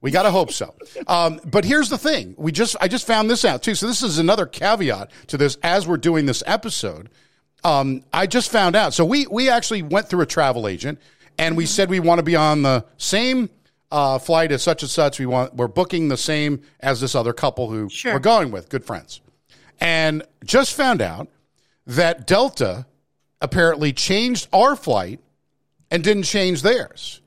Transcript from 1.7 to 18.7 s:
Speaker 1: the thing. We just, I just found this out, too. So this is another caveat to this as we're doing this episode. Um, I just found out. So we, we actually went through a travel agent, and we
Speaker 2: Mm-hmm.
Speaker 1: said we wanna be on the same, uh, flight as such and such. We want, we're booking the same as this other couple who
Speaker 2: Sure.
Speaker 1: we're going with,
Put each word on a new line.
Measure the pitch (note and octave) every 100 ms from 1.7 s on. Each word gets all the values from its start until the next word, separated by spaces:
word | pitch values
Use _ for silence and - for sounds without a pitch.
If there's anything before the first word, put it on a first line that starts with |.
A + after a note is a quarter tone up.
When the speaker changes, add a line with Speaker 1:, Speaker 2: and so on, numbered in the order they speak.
| D4 C4
Speaker 1:
the | G#3
thing. | D4 D4 F#2+ F#2
We | D3+
just, | D#3 A3+ -
I | F#3
just | A#3 -
found | A3+ G#3+
this | A#3
out, | A3+ C3
too. | -
So | G#3 G#3
this | G3+
is | A#3+ D#3
another | E3 G#3+ F3+
caveat | - F#3+ A3 D#3+ G2+ G2+ - -
to | C#3+
this | C#3+ C3+
as | E3 F#3 E3+
we're | E3+
doing | D#3+ D#3+ C#3+
this | B2 -
episode. | G#3 A3 - G#2 D#2 G2 _ _ _ _ _
Um, | F3 D3 C3+ C3 -
I | D#3+ F#3+
just | B3 -
found | A3+ F#3 F#3
out. | F#3
So | - E3
we, | C4+ C4
we | G3+ C4
actually | A#3+ A3+ A3
went | D3+ F3+ G#3+
through | F3+
a | D#3+
travel | - C#3+ A#2+ G#2+
agent, | F2+ C3 D3+ _ _ _ -
and | D#3+ E3
we |
Speaker 2:
Mm-hmm. | E3
Speaker 1:
said | - F#3+
we | F#3
wanna | E3+ E3+
be | D#3+ E3+
on | D3+ D3+
the | C#3 B2+ - _
same, | - G3 B3 C4 A3 _ _ _ _
uh, | D3+ C#3 C3+
flight | - E3 D#3+
as | C#3
such | - D#3+
and | C#3
such. | - D3 -
We | B2+
want, | B2 B2+ B2+
we're | B2
booking | C3 F3+ F3+ D#3+
the | C3
same | - D3+ D3 C#3 - _
as | C3+ B2+
this | B2+ C#3
other | A#2
couple | A#2 C#3+ - A#2+
who | A2 G#2
Speaker 2:
Sure. | - B3+
Speaker 1:
we're | G3+
going | F3+ A3+ D3+
with, | G2+ -